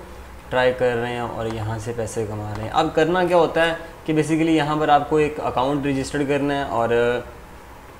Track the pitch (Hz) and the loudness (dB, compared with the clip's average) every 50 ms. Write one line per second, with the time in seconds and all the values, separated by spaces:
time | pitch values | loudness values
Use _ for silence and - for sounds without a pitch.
0 | - - - - - - - - - - 123 127 127 127 123 127 127 123 120 117 | -14 -16 -16 -16 -16 -16 -16 -18 -10 -2 0 2 4 4 2 4 2 2 2 0
1 | 120 120 120 120 120 113 - - 113 113 113 113 104 107 113 110 107 123 117 - | -2 -2 -4 -4 -4 -6 -4 -4 -4 -4 -4 -4 -4 -4 -6 -6 -6 -6 -4 -4
2 | 110 107 - 120 113 101 107 107 107 107 104 110 110 - - - 160 156 - 165 | -4 -4 -4 -4 -4 -4 -4 -6 -6 -6 -6 -6 -6 -2 0 0 0 0 2 2
3 | 156 156 180 185 180 170 175 175 160 147 - 165 165 165 165 165 - - - - | 2 2 2 2 2 4 6 4 4 4 4 2 2 2 0 -4 -8 -14 -16 -12
4 | - - 156 156 151 143 160 156 165 165 160 156 143 147 151 151 151 156 147 147 | -4 -2 0 0 2 2 2 2 4 4 4 4 4 2 0 0 4 6 4 4
5 | 143 - 156 156 151 147 147 - - 123 - 120 127 135 147 147 131 143 139 135 | 4 4 2 2 2 2 0 -2 -4 -2 0 0 0 0 0 0 0 0 -2 -2
6 | 131 131 - 147 147 131 147 143 139 143 143 139 139 123 - 117 117 117 117 117 | -2 -2 -2 -2 0 0 0 0 0 0 0 -2 -2 -2 0 0 2 2 4 4
7 | 120 120 123 117 120 - - - - - - - - - - - - - - | 4 2 2 -2 -4 -8 -16 -18 -18 -18 -20 -20 -18 -18 -20 -20 -20 -20 -20